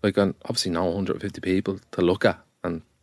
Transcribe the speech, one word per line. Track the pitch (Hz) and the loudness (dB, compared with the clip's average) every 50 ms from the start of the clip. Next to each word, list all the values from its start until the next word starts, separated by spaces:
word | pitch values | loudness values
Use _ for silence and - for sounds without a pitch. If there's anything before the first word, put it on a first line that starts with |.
Like, | - 104 - 104 | -2 2 4 4
I | 101 98 - - - | 2 2 0 -4 -8
obviously | - 120 - - 95 | -4 -4 -2 -2 0
know | 85 82 92 87 | 0 0 0 0
a | 85 | 0
hundred | 101 98 - - - | -2 -2 -2 -4 -4
fifty | - 101 - 98 | -6 -8 -8 -4
people | - 92 92 95 - 98 95 95 - _ | -2 0 0 2 0 -2 -4 -6 -10 _
to | - - | -2 2
look | 87 87 92 92 - | 2 2 4 4 2
at | 107 85 - _ _ _ _ | 2 2 0 _ _ _ _
and | - 87 85 82 - _ _ _ | -6 -6 -6 -6 -10 _ _ _